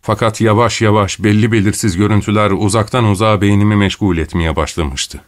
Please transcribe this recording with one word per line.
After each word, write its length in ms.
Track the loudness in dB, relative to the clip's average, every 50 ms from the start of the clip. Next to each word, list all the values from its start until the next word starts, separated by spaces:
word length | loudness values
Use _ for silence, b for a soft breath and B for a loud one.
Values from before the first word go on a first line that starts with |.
Fakat 400 | _ -4 -2 -2 -2 -4 -2 0
yavaş 400 | 0 2 2 2 2 0 0 0
yavaş 420 | 0 2 2 2 0 -2 -4 -2 0
belli 280 | 2 2 2 2 2
belirsiz 460 | 0 0 0 -2 -2 -2 -4 -2 0
görüntüler 540 | 0 0 2 2 0 0 0 0 0 2 2
uzaktan 540 | 0 0 0 0 0 0 -2 0 -2 0 2
uzağa 360 | 2 2 2 2 2 2 2
beynimi 340 | 2 2 2 2 2 2 2
meşgul 420 | 2 2 0 -2 -2 -2 -2 0
etmeye 380 | -2 -4 -4 -2 -2 -2 -2 -2
başlamıştı. 680 | -2 -4 -4 -4 -6 -6 -6 -6 -8 -10 -10 -12 -20 _